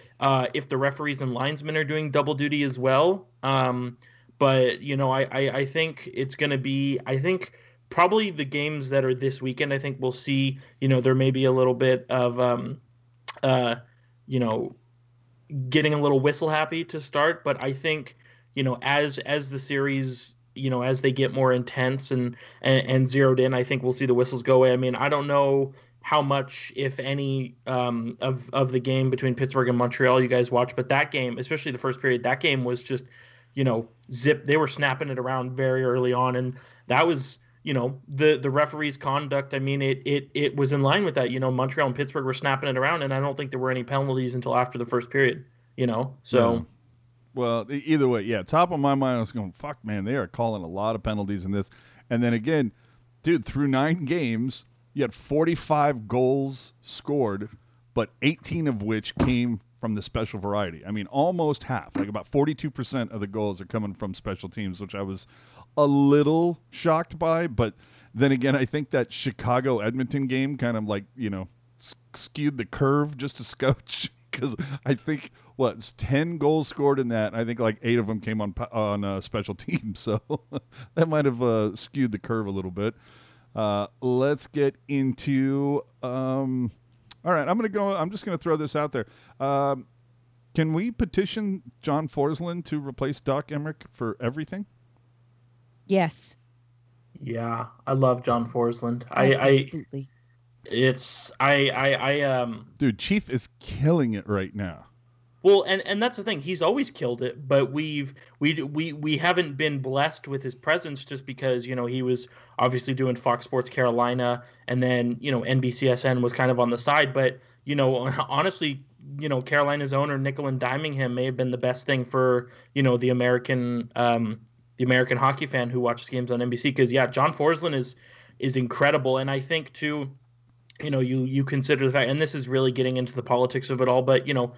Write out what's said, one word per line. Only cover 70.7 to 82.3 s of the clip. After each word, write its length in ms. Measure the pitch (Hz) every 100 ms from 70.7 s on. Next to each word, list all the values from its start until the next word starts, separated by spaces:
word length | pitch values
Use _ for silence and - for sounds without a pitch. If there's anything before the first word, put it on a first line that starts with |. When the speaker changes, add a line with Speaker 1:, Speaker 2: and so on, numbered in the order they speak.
| 113
Speaker 2:
of, 60 |
like, 200 | 107 101 101
you 140 | 131 110
know, 200 | 95 92 _ _ _
s-, 160 | - - _
skewed 420 | - - - 147 135
the 80 |
curve 540 | 107 - 139 147 151 135
just 200 | 139 -
a 40 |
scotch 640 | 117 - 135 - - - - -
<laughs> 120 | _
'cause 240 | - 135 110 139 139
I 100 | -
think, 360 | 131 - 147 - - - -
what, 200 | 123 110
it's 180 | - -
ten 400 | - 139 170 165
goals 300 | 147 156 139
scored 300 | - 143 135
in 100 | 120
that, 240 | 113 107
and 80 | 113
I 40 |
think, 140 | 113 120
like, 180 | 113 107
eight 160 | 120 120
of 80 | 107
them 140 | 107
came 200 | 110 110
on 120 | 101
pa-, 140 | 95 120
on, 320 | 113 107 104
uh, 160 | 98 95
special 340 | - 110 101
<laughs> 0 |
teams. 460 | 92 - 170 113 87
So 200 | 117 107 - 151 _ 139
<laughs> 340 | - - -
that 140 | - 160
might 180 | 151 139
have, 160 | 120
uh, 340 | 123 113 107 101
skewed 360 | - 139 127
the 60 | 104
curve 280 | -